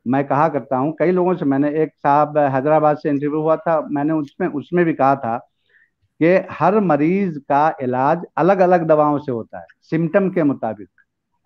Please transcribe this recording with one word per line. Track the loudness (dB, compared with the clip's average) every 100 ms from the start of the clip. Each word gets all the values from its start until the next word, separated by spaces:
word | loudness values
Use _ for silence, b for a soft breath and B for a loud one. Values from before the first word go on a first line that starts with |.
| -4
मैं | -2 0
कहा | 0 0
करता | -2 -4 -2
हूँ, | -2 -2
कई | 0
लोगों | 2 0
से | 0
मैंने, | -2 0 0 -2
एक | -4 -2
साहब | 0 2 2 0
हैदराबाद | 0 0 2 2 2 0
से | -2
interview | -2 -2 -2
हुआ | 0 -2
था, | 0 -2 -2
मैंने | -4 -2
उसमें, | -2 -4 -6 -6
उसमें | -6 -4 0
भी | 0
कहा | 2 2 2
था | -2 -6 -8 _ _ _ _ _ _ _
कि | 2 2 0
हर | 0 2 2
मरीज | 2 2 2 0 -2 -6 -2
का | 0 0 -2
इलाज | -4 -2 0 0 -4 0
अलग-अलग | 2 4 4 4 4
दवाओं | 2 2 0
से | -4
होता | -8 -8 -16
है, | -18 _
सिम्टम | _ -4 0 0 0
के | 0
मुताबिक। | -2 -2 -6 -8 -16 _ _ _ _ _